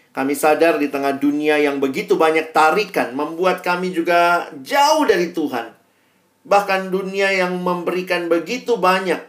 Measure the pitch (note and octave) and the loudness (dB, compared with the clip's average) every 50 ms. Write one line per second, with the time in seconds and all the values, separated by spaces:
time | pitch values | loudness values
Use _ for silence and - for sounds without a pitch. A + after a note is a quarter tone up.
0 | _ _ _ C#3 C3+ C#3 D3 C#3 - D3+ D3 D3 E3 E3+ D#3 D3 C#3+ C3 C3+ C#3 | _ _ _ -4 -4 -2 -2 2 2 2 4 4 4 2 4 2 -2 -2 -2 -2
1 | C#3 C#3 C3+ C3 C#3+ D3 C#3+ D3 D3+ D3+ D3+ D3 D3 C#3+ C#3+ C#3 C#3 C3+ C3 F3+ | -2 -2 -2 0 0 0 0 0 0 2 2 2 2 0 0 0 -2 -2 -2 -4
2 | G#3 - F#3 D#3+ D#3+ D#3 D#3+ D#3+ D#3 - - D#3 D#3 D#3 D#3+ G#3+ G#3 F#3 - D3+ | -2 0 2 2 4 2 2 0 -2 0 2 4 4 4 4 2 -2 -2 -2 -4
3 | B2 A#2 B2 C#3 D3+ D#3+ E3 E3 F#3 F#3 F#3 F#3 - F3+ F3+ F3+ F#3 F#3 F3+ E3 | -4 -2 -4 -6 -6 -6 -4 -2 -2 -2 -2 -2 -2 -4 -4 -2 -4 -4 -4 -2
4 | E3 E3+ F3 F3 F3 F3 F3 E3+ - - D#3 C#3 C3 - C4+ C#4 C#4+ D4+ D#4 D#4 | 0 2 2 4 4 4 2 0 -2 -6 -12 -16 -8 -2 0 2 4 4 4 2
5 | C#4 G#3+ G3+ F3 F3 E3+ - E3+ D3+ C3+ B2+ A#2 A2+ - - _ _ _ _ _ | 4 2 2 2 0 -2 -2 -4 -4 -4 -4 -6 -8 -10 -14 _ _ _ _ _
6 | _ _ _ _ _ _ _ _ _ D3+ G3 G3+ G3+ G3 F#3+ F#3+ F#3+ F#3 F3+ G3 | _ _ _ _ _ _ _ _ _ 2 2 2 2 2 -2 -2 -2 -2 -4 -4
7 | F#3 F#3+ F#3+ G3 G3 G3 F#3+ F#3 F3+ F3+ F3+ F3+ F3+ F3+ F3 F3 E3 F#3 F3 F#3 | -4 -4 -2 -2 0 0 0 0 0 -2 -2 -2 -2 -2 -2 -2 -2 -4 -4 -4
8 | F3+ F#3 F3+ E3+ E3+ E3 E3+ E3+ D#3+ E3 - F3 - A#3+ A#3 F#3 F3+ F#3 F#3 F#3+ | -2 -2 -2 -2 0 0 0 0 0 -4 -6 -6 -2 -2 -2 2 2 2 2 2
9 | F#3+ F3+ D3+ - - | 0 -2 -4 -4 -6